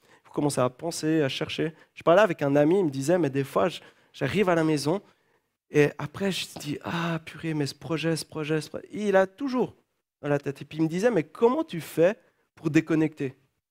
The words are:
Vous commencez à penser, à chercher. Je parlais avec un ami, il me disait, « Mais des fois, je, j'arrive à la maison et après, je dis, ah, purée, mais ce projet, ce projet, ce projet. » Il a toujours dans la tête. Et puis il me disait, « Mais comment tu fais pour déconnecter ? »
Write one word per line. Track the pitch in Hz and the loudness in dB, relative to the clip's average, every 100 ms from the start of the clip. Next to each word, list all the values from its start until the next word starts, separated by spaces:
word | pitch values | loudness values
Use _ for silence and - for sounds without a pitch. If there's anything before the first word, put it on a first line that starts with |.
| _ _ - | _ _ -10
Vous | |
commencez | - 147 143 | -2 0 0
à | 123 | -2
penser, | - 165 165 156 160 | -2 -10 -4 0 0
à | 139 | 0
chercher. | 135 156 - 156 - _ | -2 -6 -4 -6 -8 _
Je | - | -2
parlais | - 175 | 4 6
avec | 214 160 | 6 2
un | 143 143 | 2 4
ami, | 147 196 | 4 4
il | 165 | 2
me | |
disait, « | 135 139 180 | -2 0 2
Mais | 147 | 2
des | 135 | -2
fois, | 135 190 185 | -2 0 0
je, | - - _ _ | -2 -14 _ _
j'arrive | - 139 156 185 | -6 -2 0 2
à | 165 | 2
la | |
maison | 160 151 139 196 - _ _ _ _ _ _ | 2 0 0 -4 -6 _ _ _ _ _ _
et | 147 143 - | 2 2 0
après, | 147 - 196 | -10 -6 -4
je | 175 - - | -4 -8 -10
dis, | 147 - | -10 -8
ah, | - 170 170 165 160 | -6 -4 -4 -4 -8
purée, | 151 165 | -10 -6
mais | 151 139 | -4 -4
ce | - | -6
projet, | 135 160 160 160 | -6 -4 -2 -4
ce | - | -6
projet, | 156 147 156 | -8 -4 -4
ce | 151 | -4
projet. » | - - | -12 -12
Il | 190 208 190 | -6 2 2
a | 190 | 2
toujours | - 285 247 196 - _ _ _ _ | -2 -4 -2 -4 -6 _ _ _ _
dans | 143 | -2
la | 143 | -2
tête. | 143 - | -2 -8
Et | 143 | -8
puis | 156 | -2
il | |
me | 160 | -2
disait, « | 170 240 | 0 0
Mais | 202 | 0
comment | 143 - 233 269 | -2 0 2 2
tu | 320 170 | -4 -8
fais | - - 170 226 _ _ _ _ | -4 2 2 2 _ _ _ _
pour | 160 | 0
déconnecter ? » | 151 156 160 156 - 139 - _ _ _ | 2 2 2 0 -2 -8 -10 _ _ _